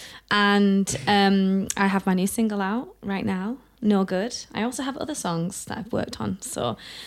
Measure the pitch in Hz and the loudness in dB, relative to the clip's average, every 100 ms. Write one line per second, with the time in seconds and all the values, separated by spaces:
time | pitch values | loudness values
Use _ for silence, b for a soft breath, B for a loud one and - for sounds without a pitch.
0 | B B - 208 202 202 202 196 196 - | B B -2 4 6 6 6 4 0 -2
1 | - 202 196 196 190 190 190 - 196 196 | 2 4 6 4 4 2 0 0 2 2
2 | 190 185 196 - 226 202 190 226 359 - | 2 2 0 0 0 0 -2 -4 -6 -10
3 | 202 196 208 185 196 269 _ _ 208 202 | -6 -4 -2 -4 -4 -8 _ _ 2 2
4 | 190 185 233 - - - 233 262 269 269 | 2 0 -2 -6 -8 -4 -4 -4 -6 -6
5 | - 294 185 170 170 - - - - 202 | -6 -6 -4 -4 -4 -6 -10 -10 -6 -4
6 | - - - 190 - - - 214 B B | -4 -6 -6 -6 -8 -6 -4 -6 B B